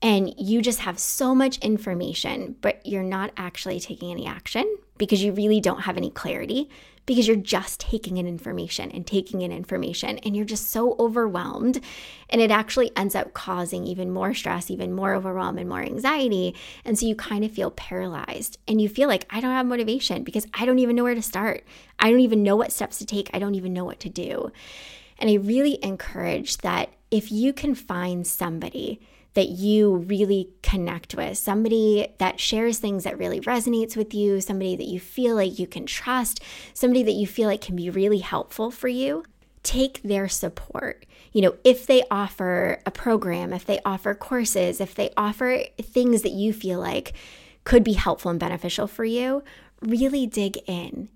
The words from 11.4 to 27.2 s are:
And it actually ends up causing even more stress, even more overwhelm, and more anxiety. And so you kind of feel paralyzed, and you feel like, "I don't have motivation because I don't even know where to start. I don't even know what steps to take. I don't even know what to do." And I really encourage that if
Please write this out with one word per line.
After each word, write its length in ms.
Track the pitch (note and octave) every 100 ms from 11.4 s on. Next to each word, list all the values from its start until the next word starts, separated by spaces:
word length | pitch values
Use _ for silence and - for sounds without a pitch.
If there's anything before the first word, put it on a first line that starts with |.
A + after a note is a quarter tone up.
| E3+ - A#3+ B3+ - - - - -
And 100 | A3+
it 120 | A3
actually 400 | G#3+ G#3+ C4 A#3+ -
ends 200 | G3 G3
up 180 | -
causing 540 | - F#3+ F3+ F3 F3+ F3+
even 240 | F#3 F#3
more 220 | F#3 F#3+
stress, 360 | - - F3 -
even 220 | F#3 F3+
more 220 | F#3 F#3+
overwhelm, 440 | F#3+ F#3+ F#3 F#3 F3
and 100 | F3+
more 140 | F#3
anxiety. 720 | - - C4+ D4+ B3+ F#3+ F3+ - - -
And 120 | - G#3
so 80 |
you 120 | A3+ A3
kind 280 | - G#3
of 60 | A3
feel 220 | A3 -
paralyzed, 880 | - - F#3 F#3 D#3 - - - - -
and 120 | G#3+
you 80 | G#3
feel 200 | A3+ C#4+
like, 180 | F#3+ -
"I 100 | A3
don't 100 | B3+
have 160 | B3+ B3
motivation 560 | A#3+ A3 C4 - -
because 240 | - G#3 G#3+
I 100 | -
don't 140 | A#3+ B3+
even 160 | A#3+
know 80 | A#3+
where 140 | A#3+ A#3
to 60 |
start. 420 | - F#3+ G#3+ - - - - -
I 140 | A3
don't 80 | B3
even 240 | A#3+ G#3+
know 100 | G3
what 160 | G#3 -
steps 280 | - G#3+ -
to 60 |
take. 260 | - G3+ G3
I 60 | -
don't 160 | G3+ G3
even 160 | F#3
know 120 | F3+
what 140 | F3+ -
to 80 | F3+
do." 440 | F3 - - - - - - - - - -
And 100 | A3
I 60 |
really 480 | G#3 G3+ B3+ C#4+ -
encourage 760 | G3 F#3+ - - E3+ - - -
that 320 | F3+ F3 - _ -
if 220 | A3